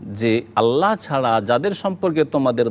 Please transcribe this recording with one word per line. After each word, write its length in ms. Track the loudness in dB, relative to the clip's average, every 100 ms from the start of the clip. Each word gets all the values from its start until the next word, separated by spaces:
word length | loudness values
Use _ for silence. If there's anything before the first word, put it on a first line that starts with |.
| -12
যে 200 | -2 2 2 0 0
আল্লাহ 360 | 2 2 0 -2
ছাড়া 360 | -2 -2 0 0
যাদের 340 | 2 0 0
সম্পর্কে 480 | -4 -6 -2 -2 0
তোমাদের 420 | 0 0 0 0 0